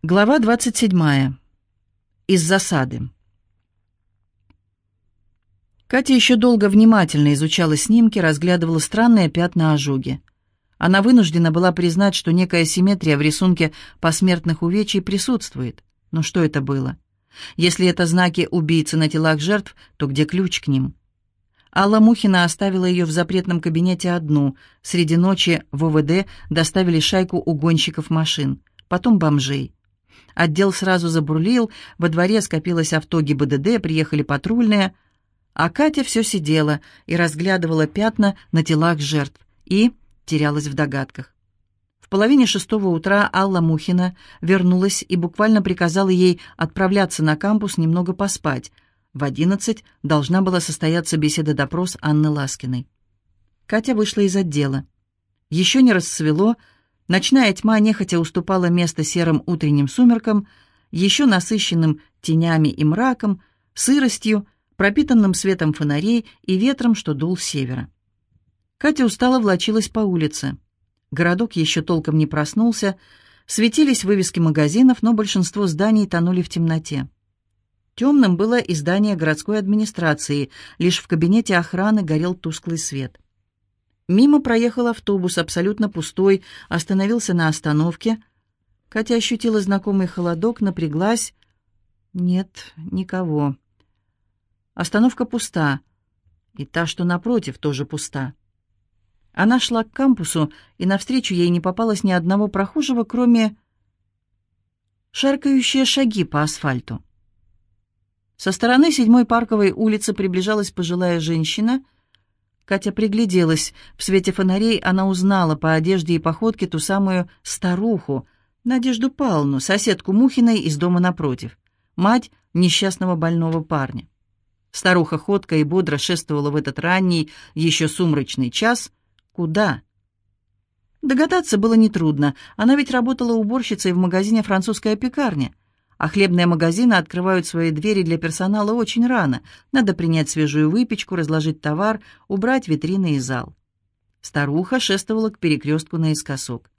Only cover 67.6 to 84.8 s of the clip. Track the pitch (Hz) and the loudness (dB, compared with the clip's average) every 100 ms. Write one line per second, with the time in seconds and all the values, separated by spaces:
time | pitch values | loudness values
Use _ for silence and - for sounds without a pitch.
67.6 | 127 127 - _ _ _ _ _ _ _ | -6 -6 -10 _ _ _ _ _ _ _
68.6 | _ _ 294 302 247 - 247 254 214 180 | _ _ -2 2 0 2 2 2 2 0
69.6 | - 220 214 226 208 180 151 - 139 135 | 0 -2 -2 -2 -2 0 -2 -4 -8 -8
70.6 | _ _ _ _ _ 143 170 180 226 - | _ _ _ _ _ -2 0 0 -2 -2
71.6 | 156 - 156 170 160 156 151 151 151 - | -2 -2 -2 -2 0 0 0 -2 -2 0
72.6 | 233 214 202 190 _ _ _ _ _ - | 0 0 -4 -4 _ _ _ _ _ 0
73.6 | 220 214 302 240 185 202 185 - 165 156 | 0 2 2 2 2 0 0 0 0 2
74.6 | 151 185 254 247 226 220 208 190 175 202 | 2 4 4 4 2 0 0 0 -2 -2
75.6 | 196 156 208 220 196 170 170 180 170 - | -4 0 2 2 0 0 0 0 -2 -2
76.6 | 165 160 156 143 135 _ _ _ _ _ | -2 -2 -6 -10 -10 _ _ _ _ _
77.6 | _ _ _ - 254 294 220 175 214 240 | _ _ _ -2 2 4 4 2 0 0
78.6 | - 160 147 190 214 185 156 156 - 214 | -2 -4 -2 0 0 0 -2 -2 -2 -4
79.6 | 196 208 214 - 165 151 - 143 135 - | -2 -2 -2 -4 -2 -2 -2 -4 -4 -10
80.6 | - - 175 175 - 170 170 214 - 185 | -20 -2 -2 -2 -2 -2 2 2 2 -2
81.6 | 170 180 202 214 170 156 175 180 165 160 | -2 -4 0 0 0 -2 -2 -6 -8 -10
82.6 | - 165 - 139 127 _ _ _ _ _ | -8 -6 -6 -8 -10 _ _ _ _ _
83.6 | _ _ _ _ - 185 277 294 285 233 | _ _ _ _ -2 4 6 4 2 0
84.6 | 233 233 | 0 0